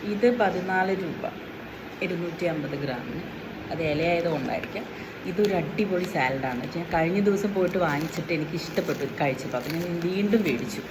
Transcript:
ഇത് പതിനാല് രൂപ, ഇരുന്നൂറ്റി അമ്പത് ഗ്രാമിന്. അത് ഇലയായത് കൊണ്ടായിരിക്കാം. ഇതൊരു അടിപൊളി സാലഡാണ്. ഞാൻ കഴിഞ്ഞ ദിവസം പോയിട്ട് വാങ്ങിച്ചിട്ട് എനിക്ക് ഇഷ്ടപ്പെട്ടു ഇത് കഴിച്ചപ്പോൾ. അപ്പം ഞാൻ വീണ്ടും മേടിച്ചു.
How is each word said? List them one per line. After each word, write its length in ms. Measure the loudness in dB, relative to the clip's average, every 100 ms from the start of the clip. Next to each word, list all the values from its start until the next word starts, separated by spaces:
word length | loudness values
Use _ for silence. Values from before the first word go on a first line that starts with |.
| -2
ഇത് 140 | 4 4 6
പതിനാല് 540 | 2 2 0 2 2 2
രൂപ, 200 | -2 -4 -6 -8 -12 -12 -12 -12 -12 -6 -4
ഇരുന്നൂറ്റി 400 | -2 -4 -2 -2
അമ്പത് 220 | 0 -4 -4
ഗ്രാമിന്. 380 | -4 -4 -6 -8 -8 -10 -10 -10 -6
അത് 100 | -2 0
ഇലയായത് 380 | 2 4 4 2
കൊണ്ടായിരിക്കാം. 520 | 0 0 -2 -4 -8 -8 -10 -10 -8 -4
ഇതൊരു 240 | 2 4 4
അടിപൊളി 460 | 0 0 2 2 0 2
സാലഡാണ്. 480 | 2 2 -2 -2 -4 -4
ഞാൻ 80 | 0
കഴിഞ്ഞ 260 | 2 4 4 4
ദിവസം 260 | 4 2
പോയിട്ട് 240 | 2 2 4
വാങ്ങിച്ചിട്ട് 540 | 2 2 -2 -4 -2 -2
എനിക്ക് 180 | 0 -4
ഇഷ്ടപ്പെട്ടു 420 | -2 -2 0 -2 -2
ഇത് 80 | 0
കഴിച്ചപ്പോൾ. 360 | 0 0 -2 -4
അപ്പം 140 | -2 -2
ഞാൻ 220 | -2 0 0
വീണ്ടും 340 | 2 4 4 4
മേടിച്ചു. 340 | 0 -4 -6 -10